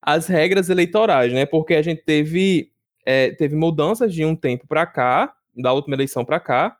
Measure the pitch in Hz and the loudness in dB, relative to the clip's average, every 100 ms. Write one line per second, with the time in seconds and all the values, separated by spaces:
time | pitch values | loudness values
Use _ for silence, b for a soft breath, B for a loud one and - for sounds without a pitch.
0 | - 151 165 175 160 190 180 185 170 196 | 0 -2 0 0 2 0 0 0 2 2
1 | 220 147 123 127 135 165 156 165 156 156 | 2 2 2 0 0 0 0 0 0 -4
2 | - 151 151 165 190 175 - _ _ _ | 0 0 2 0 2 0 -2 _ _ _
3 | - 131 131 - 151 151 165 156 151 226 | -2 2 0 0 -2 0 0 0 -2 0
4 | 240 165 156 160 135 123 - 156 170 - | -2 0 -2 -2 -2 -4 -4 -4 -2 -2
5 | 123 131 277 _ _ 117 127 131 143 135 | 0 0 -2 _ _ -6 -2 -2 -2 -4
6 | 135 - 117 160 - 127 180 - | -4 -4 -4 -4 -2 -2 -2 -6